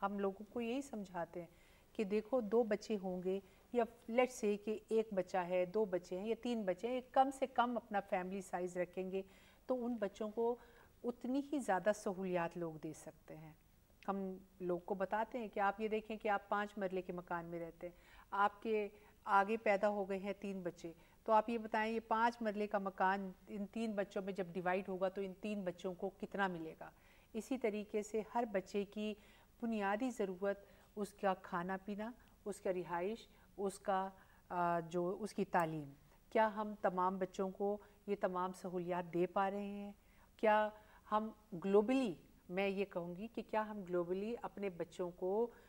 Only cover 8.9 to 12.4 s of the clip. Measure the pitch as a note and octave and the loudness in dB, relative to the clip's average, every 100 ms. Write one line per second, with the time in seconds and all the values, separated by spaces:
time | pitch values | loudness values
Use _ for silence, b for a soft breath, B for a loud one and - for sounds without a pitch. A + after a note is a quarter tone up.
8.9 | F3+ F#3 F#3+ F#3+ B B B - B3+ A#3+ | -2 -4 -4 -6 B B B -4 -2 -2
9.9 | A#3+ G3+ - G#3+ G#3 A#3 A#3+ B B B | -2 -2 -4 -6 0 0 0 B B B
10.9 | - - A#3+ A#3+ C4+ C#4 D4+ A3+ F#3 F3+ | -10 -6 -6 -2 -2 0 -2 2 2 4
11.9 | G#3 - F#3 F#3+ F3+ | 2 0 -2 0 0